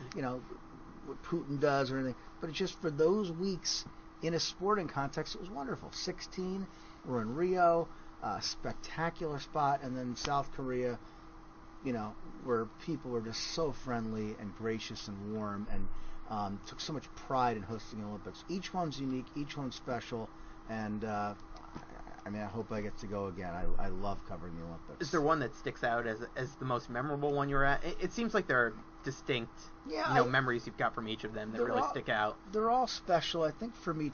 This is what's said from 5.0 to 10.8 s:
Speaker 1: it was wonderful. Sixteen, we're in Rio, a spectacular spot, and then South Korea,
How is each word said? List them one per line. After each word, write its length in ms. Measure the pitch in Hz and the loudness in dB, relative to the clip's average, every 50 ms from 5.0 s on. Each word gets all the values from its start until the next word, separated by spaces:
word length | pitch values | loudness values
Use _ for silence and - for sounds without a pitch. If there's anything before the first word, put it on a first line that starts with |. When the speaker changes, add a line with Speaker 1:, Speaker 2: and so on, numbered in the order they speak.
| 139 139 - 156 156 - - | -2 0 -2 -2 -4 -4 -4
Speaker 1:
it 60 | - | -8
was 100 | - 185 | -8 -8
wonderful. 400 | 220 277 277 254 175 - - 143 | -6 -6 -4 -4 -4 -4 -6 -10
Sixteen, 760 | - - - 185 175 - - - - 185 185 185 190 196 190 185 - - - - - - - | -8 -6 -4 -4 -4 -6 -8 -8 -6 -4 -2 -2 -2 -2 -4 -6 -8 -14 -16 -16 -16 -12 -4
we're 180 | - 127 117 | -2 0 0
in 120 | 107 110 127 | 2 0 2
Rio, 540 | 156 180 185 185 180 175 170 170 170 160 - - - - - - - | 2 4 4 6 8 8 8 8 6 4 2 -4 -12 -12 -14 -12 -6
a 180 | - 110 98 - | -4 -2 -2 -2
spectacular 1000 | - - - - - 123 110 - - - - 156 165 170 165 - 175 151 147 135 | -2 -4 -4 -2 -4 -4 -4 -4 -6 -6 -4 -2 -2 -2 -2 -2 -4 -2 -2 -4
spot, 400 | - - - 156 143 139 143 - | -6 -2 0 4 4 4 4 4
and 140 | 143 127 127 | 0 -2 -4
then 180 | 127 127 123 120 | -2 -2 -2 -4
South 360 | - - 147 143 143 139 - | 0 0 2 2 2 2 0
Korea, 460 | - - 135 127 127 123 | -2 -2 -2 0 0 2